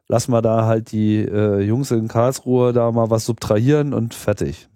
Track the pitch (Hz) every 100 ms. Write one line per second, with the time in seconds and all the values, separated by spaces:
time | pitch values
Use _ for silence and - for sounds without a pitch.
0 | - 117 123 120 113 113 110 113 113 107
1 | 107 107 104 104 104 101 101 120 139 117
2 | 110 117 123 135 123 127 123 120 117 117
3 | 113 113 - 113 - 107 123 151 147 110
4 | 113 - - 101 71 71 -